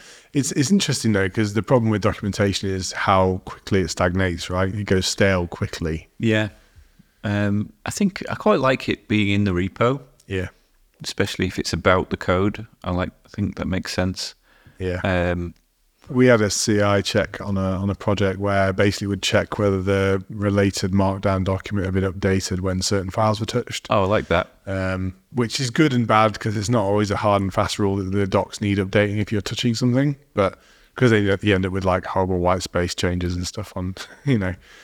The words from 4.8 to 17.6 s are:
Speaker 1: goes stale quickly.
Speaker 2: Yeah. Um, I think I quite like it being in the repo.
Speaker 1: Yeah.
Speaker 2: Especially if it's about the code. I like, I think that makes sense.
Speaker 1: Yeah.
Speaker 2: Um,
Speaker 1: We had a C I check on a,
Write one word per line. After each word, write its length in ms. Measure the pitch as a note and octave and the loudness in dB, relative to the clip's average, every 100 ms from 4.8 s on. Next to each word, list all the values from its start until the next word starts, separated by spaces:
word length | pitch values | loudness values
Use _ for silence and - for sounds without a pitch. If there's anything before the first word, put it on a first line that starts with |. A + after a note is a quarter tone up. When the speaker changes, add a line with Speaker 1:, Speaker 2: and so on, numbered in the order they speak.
| G2+ | 0
Speaker 1:
goes 200 | F#2+ F#2 | 0 0
stale 420 | - G2+ F#2 F2 | 2 2 2 -2
quickly. 600 | - G2+ - E2 D#2+ - - | -6 -8 -4 -4 -6 -8 -4
Speaker 2:
Yeah. 300 | A2+ A2 G#2+ - _ - _ _ _ _ A2 | 0 0 -2 -8 _ -20 _ _ _ _ -4
Um, 480 | G#2 G#2 G2+ - - - | 0 0 0 -4 -8 -8
I 60 | |
think 320 | - G3 - - | -2 -2 -2 -10
I 60 | - | -2
quite 260 | G#3+ F#3 | 0 2
like 260 | C3 C3 - | 2 0 -2
it 220 | - - | -4 0
being 220 | G#2+ G2+ | 0 2
in 120 | G2+ | 2
the 80 | G2+ | 2
repo. 480 | F2 F#2+ - A#2+ C#3 - _ - | 0 -2 0 0 0 -8 _ -8
Speaker 1:
Yeah. 200 | F#2+ F#2 _ _ _ _ - | -6 -6 _ _ _ _ -16
Speaker 2:
Especially 420 | - - G2+ - F#2 | -12 -4 -4 -2 -4
if 140 | - | -2
it's 140 | - | -4
about 360 | E2+ G2 F#2 E2+ | 0 4 4 2
the 60 | - | -4
code. 480 | - F2+ G2+ - A2 _ F2+ | 0 2 2 -2 -14 _ -4
I 60 | |
like, 180 | F2+ F#2 - _ | -2 -4 -8 _
I 40 | |
think 280 | - G2+ - | -6 -6 -4
that 100 | D#2+ | -4
makes 240 | F#2 - | -4 -4
sense. 400 | - F#2 F#2 - - _ _ _ - | -2 -2 -4 -10 -12 _ _ _ -8
Speaker 1:
Yeah. 220 | F#2 F2+ | -4 -2
Speaker 2:
Um, 500 | G2 F2+ F2 F2 E2+ - _ _ _ _ - | 0 0 0 -2 -6 -10 _ _ _ _ -4
Speaker 1:
We 160 | B2+ B2+ | 4 6
had 140 | A#2 | 6
a 80 | G#2 | 4
C 320 | - - G#2 | 0 0 2
I 200 | G2+ G2+ | 4 2
check 380 | - - - - | 2 0 -2 -6
on 160 | G2 | -4
a, 40 | F#2+ | -2